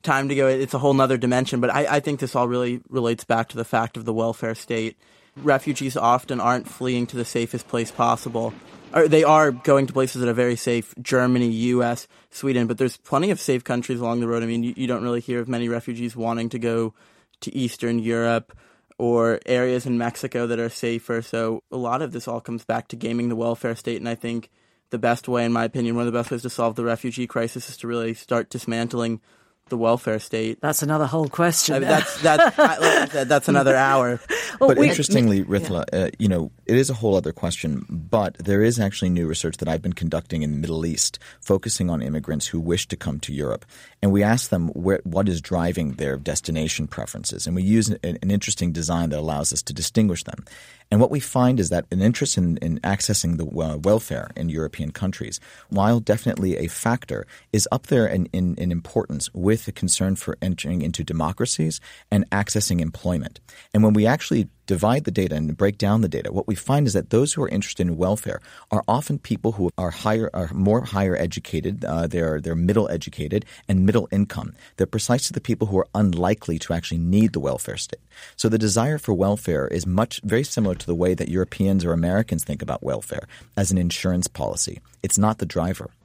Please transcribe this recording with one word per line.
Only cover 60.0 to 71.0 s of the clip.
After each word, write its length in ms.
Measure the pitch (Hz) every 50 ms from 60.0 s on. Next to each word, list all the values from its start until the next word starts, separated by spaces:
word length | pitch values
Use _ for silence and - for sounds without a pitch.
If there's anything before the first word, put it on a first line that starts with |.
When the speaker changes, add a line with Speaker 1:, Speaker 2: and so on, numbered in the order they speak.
| 95 95 98
Speaker 3:
for 200 | - - - - _
entering 420 | - 92 90 - - - 90 90 71
into 200 | 82 85 - 78
democracies 760 | - 82 80 78 78 - - 120 123 - - 80 80 78 - - - - - _ _
and 180 | 104 101 95 -
accessing 520 | 95 101 101 - - 104 - - 90 87
employment. 580 | 80 82 - - - 87 90 76 - - - - _ - - - - _ -
And 100 | 104 110
when 100 | 107 107
we 120 | 107 104
actually 440 | 113 135 160 - - 156 120 101 - _ _ _
divide 360 | - 98 82 101 107 123 143 147
the 80 | -
data 240 | 90 - 95 82 78
and 220 | 76 78 76 78
break 200 | - 101 101 104
down 240 | _ 104 101 104 113
the 60 | 110
data, 240 | 85 - 65 - -
what 160 | - 95 -
we 80 | - 104
find 320 | - - - 135 147 147
is 60 | 117 95
that 160 | 95 - -
those 240 | 98 113 139 147 -
who 100 | 160 135
are 60 | -
interested 380 | - 101 98 - - - 92
in 100 | 87 82
welfare 420 | 78 90 92 104 110 - - - - - - - - - _
are 140 | 107 107 -
often 320 | - 110 131 147 - 143 139
people 340 | - - 110 - - 113 110
who 160 | 101 90 87 -
are 140 | - 92 85
higher, 380 | 82 - - 107 107 113 113 - -
are 160 | 92 87 78 69
more 280 | 85 95 101 107 123
higher 340 | 127 120 101 98